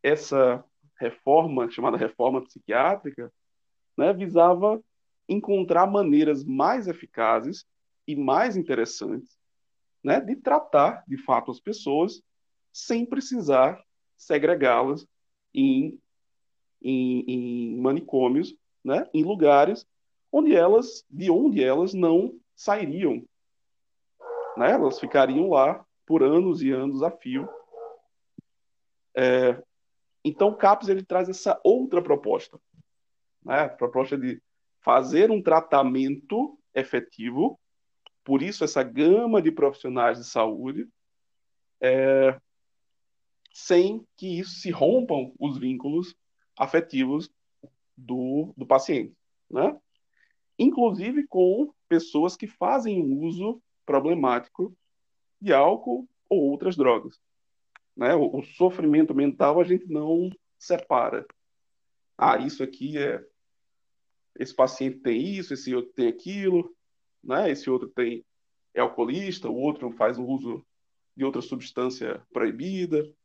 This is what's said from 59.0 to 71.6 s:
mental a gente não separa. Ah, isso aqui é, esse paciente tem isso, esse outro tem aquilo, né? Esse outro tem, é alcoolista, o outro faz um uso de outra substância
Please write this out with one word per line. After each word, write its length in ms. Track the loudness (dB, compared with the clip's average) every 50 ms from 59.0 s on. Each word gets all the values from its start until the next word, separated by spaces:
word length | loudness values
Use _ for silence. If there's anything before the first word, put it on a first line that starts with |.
| 4 2 2
mental 440 | 0 0 0 2 2 2 2 4 4
a 60 | 4
gente 220 | 2 2 -2 -2 -6
não 420 | -6 -4 -2 0 0 0 0 -4 -8 _ _ _ _ _
separa. 680 | -6 -4 -4 -4 -2 _ -2 0 0 -2 -4 -6 -10 _ -20 _ _ _ _ _ _ _ _ _ _ _ _ _ _ _ _
Ah, 200 | 0 2 2 2
isso 260 | 2 -2 -6 -6 -6
aqui 360 | -8 -10 -8 -12 -12 -8 -6 -4
é, 260 | -4 -4 -6 -8 -12 _ _ _ _ _ _ _ _ _ _ _ _ _ _ _ _ _ _ _ _ _ _ -12
esse 160 | -12 -8 0
paciente 440 | 2 2 2 2 -4 -6 -6 -6 -4
tem 220 | -4 -2 -2 -2
isso, 340 | -2 -4 -6 -8 -8 -10 -10
esse 200 | -10 -6 -4 -4
outro 180 | -4 -6 -6
tem 160 | _ -2 -2 -2
aquilo, 680 | -2 -4 -12 -12 -10 -4 -2 0 0 0 0 -2 -12 _ _ _ _ _ _ _ _ _ _
né? 260 | -4 -2 0 0 0
Esse 180 | -2 -4 -4 -4
outro 200 | -2 -2 -4 -6
tem, 360 | _ -4 -4 -4 -4 -8 _ _ _ _ _ _ _ _ _ _ _
é 60 | -2
alcoolista, 680 | -2 -2 -2 -4 -4 -2 -2 -6 -6 -8 -10 -8 -8 -8
o 80 | -6
outro 340 | -4 -4 -4 -4 -4 -10 -12
faz 260 | -2 0 0 0 0 -4
um 80 | -6
uso 380 | -6 -6 -6 -6 -8 -12 -12 _ _ _ _ _ _ _ _ _ _ _
de 80 | -4 -4
outra 160 | -4 -4 -6
substância 800 | -8 -8 -12 -12